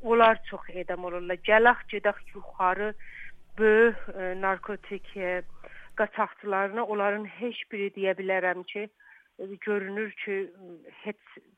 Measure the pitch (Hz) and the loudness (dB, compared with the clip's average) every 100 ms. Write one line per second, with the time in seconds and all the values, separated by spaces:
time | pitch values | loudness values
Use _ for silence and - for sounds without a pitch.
0 | 233 233 226 226 - 196 - 175 180 180 | 2 8 8 8 -2 -10 -10 -10 -6 -6
1 | 180 175 180 180 - 214 233 240 - 208 | -6 -6 -4 -4 4 8 8 6 0 -2
2 | 208 202 - 202 - - 185 185 208 - | 0 -2 -6 -12 -12 -2 0 2 -2 -6
3 | - - - - - - 220 214 233 214 | -12 -12 -12 -14 -12 2 6 8 6 4
4 | - 185 185 185 190 185 - 196 - 196 | -6 -6 -6 -2 0 0 -4 -10 -8 -10
5 | - 202 180 180 180 - - - - - | -10 -6 -4 -4 -6 -12 -14 -16 -12 -2
6 | 208 - 208 - 208 196 196 214 220 214 | -2 0 -2 -2 -2 0 0 -2 -2 0
7 | 202 208 202 175 240 226 - 208 202 196 | 0 0 -4 -6 -8 -6 -10 -6 -6 -2
8 | 190 185 190 190 180 180 180 208 208 _ | -2 0 0 0 0 -2 -6 -10 -10 _
9 | - - _ - 196 196 - 208 190 202 | -20 -20 _ -14 -12 -8 -2 -2 -2 -4
10 | 214 - - 196 185 180 180 170 - - | -6 -6 -6 -4 -4 -10 -18 -18 -20 -14
11 | 208 202 _ - _ | -10 -10 _ -20 _